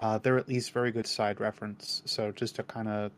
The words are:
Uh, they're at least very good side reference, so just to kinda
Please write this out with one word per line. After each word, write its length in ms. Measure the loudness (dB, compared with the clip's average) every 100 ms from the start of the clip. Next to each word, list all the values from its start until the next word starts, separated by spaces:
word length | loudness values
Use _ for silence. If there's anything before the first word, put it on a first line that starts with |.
Uh, 160 | 0 2
they're 220 | 4 4
at 100 | 4
least 240 | 0 0
very 200 | 0 2
good 160 | 0 -2
side 320 | 0 0 2
reference, 640 | -2 -2 -8 -8 -8 -6
so 260 | -4 -2 -2
just 240 | -2 -2
to 80 | -2
kinda 480 | -6 -4 -2 0 -2